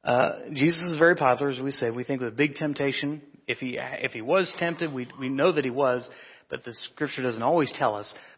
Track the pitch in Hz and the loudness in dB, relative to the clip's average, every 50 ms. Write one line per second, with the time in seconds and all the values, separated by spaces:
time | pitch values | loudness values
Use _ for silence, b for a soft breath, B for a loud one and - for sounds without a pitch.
0 | - 101 120 123 113 78 - - - - 143 131 139 165 170 165 175 175 165 147 | 2 2 4 4 4 2 0 -4 -10 -8 0 2 2 2 2 0 -2 -2 2 6
1 | 165 170 175 175 151 127 123 123 143 143 131 123 131 139 135 - 127 117 113 123 | 6 6 6 6 4 4 4 4 2 -2 -2 -2 -4 -4 -2 -2 -2 -2 -2 -4
2 | 123 - 139 127 127 113 107 117 147 147 143 - 156 151 143 - 143 139 131 - | -4 -4 -4 -4 -4 -4 0 0 0 0 0 -4 -4 -4 -2 0 -2 -2 0 -2
3 | 147 143 151 151 - - - _ _ - 120 - 131 127 120 120 127 127 135 - | -4 -4 -4 -6 -12 -20 -20 _ _ -8 -6 -6 -6 -8 -6 -6 -8 -8 -6 -6
4 | - 131 - 117 110 123 170 190 180 - - - 170 170 165 - 170 156 139 127 | -6 -6 -6 -6 -2 2 2 2 2 0 -2 -2 -2 -2 -2 -2 -4 -4 -4 -6
5 | 123 127 - - 131 127 135 139 143 180 170 151 135 131 120 135 143 127 123 123 | -8 -8 -10 -8 -6 -4 0 4 4 4 4 2 0 0 0 2 2 2 2 0
6 | 117 - B B B B B B B _ 143 135 - 123 113 - - - _ - | -4 -8 B B B B B B B _ -10 -10 -10 -12 -10 -10 -12 -12 _ -6
7 | 151 139 - 143 127 123 113 110 117 135 165 170 143 127 - - 143 117 104 104 | -6 -6 -4 -2 -2 -2 -2 0 2 4 4 4 2 2 0 0 2 2 2 0
8 | 104 - - B B B B | -6 -8 -12 B B B B